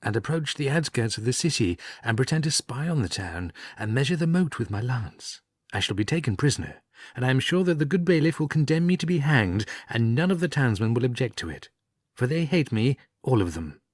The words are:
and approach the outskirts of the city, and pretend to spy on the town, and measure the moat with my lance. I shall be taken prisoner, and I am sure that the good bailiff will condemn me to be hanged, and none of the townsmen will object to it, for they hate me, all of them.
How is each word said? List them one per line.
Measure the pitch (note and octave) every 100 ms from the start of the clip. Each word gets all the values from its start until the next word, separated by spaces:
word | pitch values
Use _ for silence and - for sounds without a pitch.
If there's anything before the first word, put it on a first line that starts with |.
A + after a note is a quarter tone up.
and | - A2
approach | - D#3+ D3 -
the | C#3
outskirts | D3 D#3 - A2+ -
of | A2
the |
city, | B2+ E3+ - G2+ F2 - -
and | - A2+
pretend | C3 D#3 C#3
to |
spy | - - A#2+ D#3
on | D#3+
the | F#2+
town, | - F#2 E2+ F2 - - -
and | A2
measure | A2+ C3+ F3
the | E3
moat | E3+ F3+ -
with | A2+
my | G#2
lance. | A#2+ B2 G2+ - - - _ _ _
I | G#2
shall | F#2+ G2
be | G#2
taken | D#3+ D3+ G2+
prisoner, | C#3+ A#2+ D#2 - _ _ - -
and | B2+
I |
am | C3
sure | - F3
that | F#3 E3
the | D3+
good | F#3 E3+
bailiff | E3+ D#3 D#3+
will | D3+
condemn | D#3 D3 D#3+ F3
me | F3+
to | E3
be | F3
hanged, | C#3+ D3 G2+ F#2 A2 - -
and | A#2 A2+ A#2+
none | F3+
of | F#3
the | E3+
townsmen | D3 C3 G2+ A2
will | A#2 B2+
object | A#2+ B2+ -
to | E2
it, | C#2+ - _ _ _ _ -
for | B2
they | D#3+ E3
hate | F3+ C#3+
me, | A2 A#2 C#3 _ _
all | - B2+
of | F#2
them. | D#2+ D#2+ C#2+ _